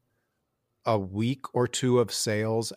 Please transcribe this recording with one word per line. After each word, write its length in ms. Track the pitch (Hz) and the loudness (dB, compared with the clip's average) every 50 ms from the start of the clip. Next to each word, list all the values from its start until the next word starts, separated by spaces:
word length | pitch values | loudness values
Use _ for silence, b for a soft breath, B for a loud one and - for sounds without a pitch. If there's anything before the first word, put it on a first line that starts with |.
| _ _ _ _ _ _ _ _ _ _ _ _ _ _ _ _ - | _ _ _ _ _ _ _ _ _ _ _ _ _ _ _ _ -2
a 120 | 127 113 104 | 0 0 0
week 560 | 95 92 95 104 113 123 139 - - - - | 0 -2 -4 -2 -2 -2 -2 -4 -6 -4 -2
or 140 | 120 123 120 | 0 0 0
two 300 | - - - 127 123 123 | -2 0 2 4 4 4
of 120 | 117 107 | 4 2
sales 600 | - - - 117 107 107 110 110 110 113 113 - - | 0 -4 -2 -2 0 0 0 0 -2 -2 -2 -4 -6